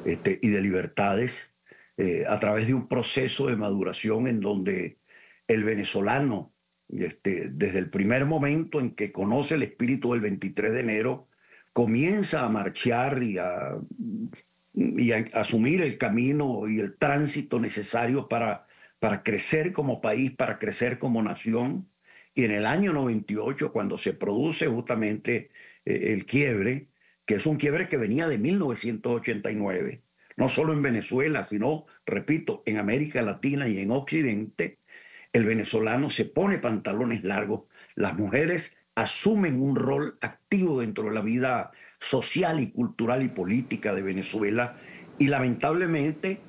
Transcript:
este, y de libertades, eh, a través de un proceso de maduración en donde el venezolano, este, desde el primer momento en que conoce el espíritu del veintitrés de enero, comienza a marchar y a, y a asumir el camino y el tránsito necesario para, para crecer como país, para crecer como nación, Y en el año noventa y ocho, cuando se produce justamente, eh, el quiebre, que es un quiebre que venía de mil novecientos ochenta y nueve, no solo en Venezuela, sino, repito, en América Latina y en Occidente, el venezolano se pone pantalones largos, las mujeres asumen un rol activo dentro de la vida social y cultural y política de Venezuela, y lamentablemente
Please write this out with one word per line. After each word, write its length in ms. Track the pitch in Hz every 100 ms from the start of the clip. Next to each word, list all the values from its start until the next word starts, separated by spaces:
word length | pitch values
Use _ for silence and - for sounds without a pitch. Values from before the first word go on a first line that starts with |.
este, 340 | - 85 - 95
y 100 | 110
de 120 | 101
libertades, 880 | 98 92 - - 101 98 123 - - _ _ - - -
eh, 280 | 95 85 85
a 100 | 107
través 280 | 104 107 113
de 80 | 131
un 120 | -
proceso 600 | 254 - - 131 - 135
de 80 | 113
maduración 720 | 104 101 90 - 107 110 127
en 120 | 113
donde 600 | 98 101 92 92 85 - _ - - - -
el 160 | 110
venezolano, 880 | 107 107 101 101 101 131 143 101 80 _ _ _ _ -
este, 540 | 87 - 98 90 -
desde 300 | 67 101 92
el 100 | 82
primer 380 | 98 98 123 139
momento 520 | 160 143 151 160 151
en 120 | 123
que 200 | - 104
conoce 440 | - 101 123 139 160
el 80 |
espíritu 480 | 113 - 120 135 120
del 100 | 120
veintitrés 520 | 107 95 95 - 110
de 80 | 117
enero, 460 | 120 107 117 131 - _ _ - _
comienza 760 | - 113 117 160 208 180 156 123
a 40 |
marchar 720 | 107 98 - 127 117 131 139
y 160 | 120 95
a, 380 | 90 90 - - - - 120 98 113 - _ _ _
y 380 | - - - 120
a 140 | 110 117
asumir 480 | 113 104 113 117 180
el 160 | 156 110
camino 720 | 117 107 127 147 143 113 107
y 100 | 110
el 160 | 101 -
tránsito 640 | 147 143 147 147 - 117
necesario 680 | 110 107 101 117 120 135 -
para, 360 | 117 113 104 - _ - _
para 240 | 110 98
crecer 500 | - 101 - 156 165
como 260 | 185 139 117
país, 320 | 113 107 131
para 260 | - 120 107
crecer 420 | 104 98 120 123
como 220 | 131 117
nación, 680 | 107 - - 113 127 180 190 _ _ - _ -
Y 60 |
en 80 | 117
el 140 | 104 107
año 260 | 151 202
noventa 400 | 151 127 110 104
y 60 | 107
ocho, 340 | 110 135 151
cuando 260 | 113 101 -
se 140 | -
produce 560 | - 98 104 156 156 160
justamente, 840 | 117 117 117 107 107 - 120 - - - - -
eh, 260 | 101 101
el 140 | 107 -
quiebre, 640 | 139 143 110 98 135 - _ _ _ -
que 100 | 208
es 100 | 160
un 100 | 151
quiebre 320 | 143 151 -
que 80 | 147
venía 320 | 110 123 165
de 100 | 135
mil 220 | 151 196
novecientos 540 | 151 110 117 110 120
ochenta 360 | 120 - 107 101
y 40 | 107
nueve, 480 | 101 92 - - _ _ _ -
no 140 | 127
solo 240 | - 156
en 80 | 151
Venezuela, 680 | 139 113 - 127 151 139 92
sino, 360 | 104 120 156 - - -
repito, 560 | 101 - 156 - 107 -
en 120 | 107
América 440 | 101 123 151 147
Latina 480 | 110 95 139 139 131
y 100 | 95
en 100 | 98
Occidente, 880 | 127 139 160 139 104 107 - 170 - _ - - - -
el 140 | 120 107
venezolano 640 | 113 104 113 110 120 143
se 160 | - 107
pone 320 | - 196 190
pantalones 640 | 120 107 - 101 123 113
largos, 400 | 90 98 92 107 - - - -
las 220 | 101 85
mujeres 580 | 104 123 165 180 - _ _ -
asumen 640 | 107 - 202 220 180 131
un 160 | 135 123
rol 400 | 123 139 151 -
activo 640 | 117 - _ 202 185 135
dentro 240 | 113 104 107
de 60 |
la 100 | 110
vida 500 | 104 120 131 120 - - - _
social 600 | - 131 - - 180 160
y 120 | 113
cultural 520 | - 120 - 117 127
y 60 | 131
política 640 | - 90 117 123 110 110
de 80 | 95
Venezuela, 760 | 95 95 98 107 104 110 120 - - - - -
y 100 | 143
lamentablemente 1120 | 139 127 120 143 165 180 160 143 156 190 196